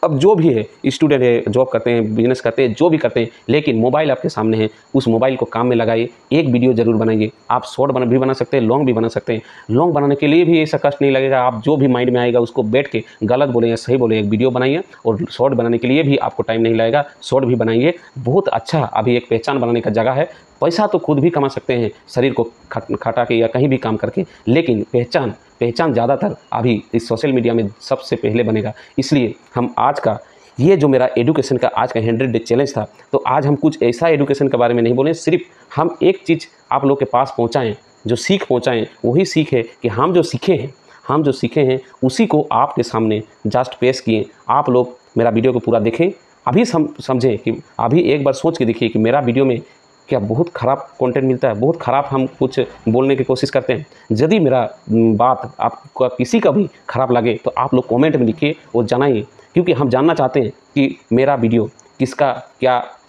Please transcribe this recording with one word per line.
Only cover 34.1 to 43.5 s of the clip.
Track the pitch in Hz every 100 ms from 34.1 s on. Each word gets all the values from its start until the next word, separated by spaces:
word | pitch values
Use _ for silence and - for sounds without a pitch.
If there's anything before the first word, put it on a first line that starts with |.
| 156 139 139 139
के | 131
बारे | 120
में | 120
नहीं | 117
बोले, | 123 139
सिर्फ | 165 - 170 - _ - -
हम | 170 -
एक | - 185 -
चीज़ | 160 - _ _
आप | 131
लोग | 139 139
के |
पास | 139 123 135 -
पहुँचाएँ, | 117 139 120 104 _ _ 110
जो | 117
सीख | - 190 -
पहुँचाएँ, | 127 120 120 107 -
वही | 117 131
सीख | 185 - 156
है | 127
कि | 113 - 120
हम | 104 151
जो | 175
सीखे | 160 127 -
हैं, | 175 127 - _ - -
हम | 139
जो | 151
सीखे | 127 147 -
हैं | 135 131 - -
उसी | 131 - 220
को | 151 139
आपके | 113 139 -
सामने | 120 113 113 107 110 _
just | 104